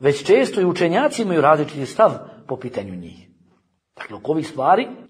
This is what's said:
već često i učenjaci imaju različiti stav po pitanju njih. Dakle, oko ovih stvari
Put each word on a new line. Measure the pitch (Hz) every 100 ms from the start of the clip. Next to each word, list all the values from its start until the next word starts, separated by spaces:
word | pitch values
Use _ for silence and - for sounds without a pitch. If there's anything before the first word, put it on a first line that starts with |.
već | 135 143
često | - 226 247 -
i |
učenjaci | 180 170 170 185 294 -
imaju | 208 165
različiti | 139 156 147 139 131
stav | - 214 127 - - -
po | 127
pitanju | 120 - 98
njih. | 90 85 90 _ _ _ _ _ _ _ -
Dakle, | - 104
oko | 139
ovih | 160 143
stvari | 131 139 190 - -